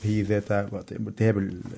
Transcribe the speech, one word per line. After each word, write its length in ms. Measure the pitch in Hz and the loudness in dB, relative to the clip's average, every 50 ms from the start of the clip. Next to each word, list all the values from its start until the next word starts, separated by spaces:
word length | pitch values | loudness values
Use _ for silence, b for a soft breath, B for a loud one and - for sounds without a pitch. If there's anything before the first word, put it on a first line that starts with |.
| - | 0
هي 200 | 107 107 107 101 | 0 2 2 2
ذاتها. 460 | 95 104 104 104 - 104 101 101 101 101 | 2 2 0 0 0 0 0 0 -2 -6
وقت 200 | 95 - - - | -10 -10 -8 -8
التهاب 460 | 117 110 107 104 - 110 110 107 101 | -8 -8 -6 0 2 4 4 4 4
ال-، 220 | 98 95 92 90 - - - | 2 -2 -4 -6 -10 -12 -12